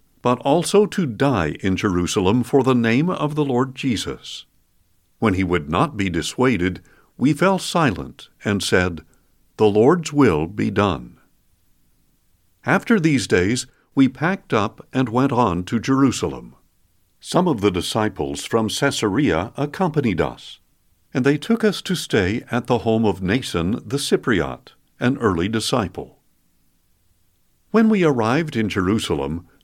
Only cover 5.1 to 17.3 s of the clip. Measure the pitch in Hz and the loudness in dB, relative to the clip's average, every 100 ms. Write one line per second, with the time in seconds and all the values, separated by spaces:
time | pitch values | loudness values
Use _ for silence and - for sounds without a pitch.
5.1 | - 113 92 90 87 73 87 156 101 95 | -4 0 0 0 -2 -2 -2 -2 -2 -4
6.1 | 82 73 - 131 98 92 90 - _ _ | -4 -4 -2 0 0 -2 -4 -14 _ _
7.1 | - 131 147 185 185 - 180 143 78 67 | -4 -2 2 0 0 -2 0 0 -2 -8
8.1 | - - _ 107 101 - 98 90 82 - | -14 -20 _ -4 -2 0 0 0 -4 -14
9.1 | _ _ _ _ - 110 104 127 180 151 | _ _ _ _ 2 4 6 4 4 0
10.1 | 143 123 76 80 104 110 101 101 69 60 | 4 4 4 0 -4 -2 2 0 0 -8
11.1 | - _ _ _ _ _ _ _ _ _ | -20 _ _ _ _ _ _ _ _ _
12.1 | _ _ _ _ _ - 185 - 220 160 | _ _ _ _ _ -2 0 2 2 4
13.1 | 131 95 98 92 123 - _ _ 131 135 | 2 2 2 2 -2 -6 _ _ 2 2
14.1 | - 165 190 - 113 104 - - 131 123 | 2 -4 -4 -2 -2 -2 -6 -6 -2 0
15.1 | 120 135 123 113 87 87 80 - 135 135 | 0 2 2 2 0 -4 -4 0 2 2
16.1 | - 82 64 - - _ _ _ _ _ | 0 -4 -6 -14 -20 _ _ _ _ _
17.1 | _ - | _ -4